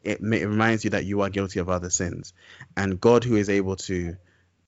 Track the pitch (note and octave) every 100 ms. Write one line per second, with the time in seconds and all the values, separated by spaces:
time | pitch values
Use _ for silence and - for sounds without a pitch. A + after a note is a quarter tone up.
0 | F#2+ G#2 G#2 A2 F#2+ G#2+ A2+ A2+ A2 G2
1 | F2 G2+ G2 G2 F#2+ F#2+ F2+ F2+ F2 -
2 | F2+ E2+ - - - - - - G2 F#2
3 | A#2 A#2+ A#2+ G#2+ G2+ G2+ F#2+ F#2+ - F#2
4 | F2 F#2 _ _ _ _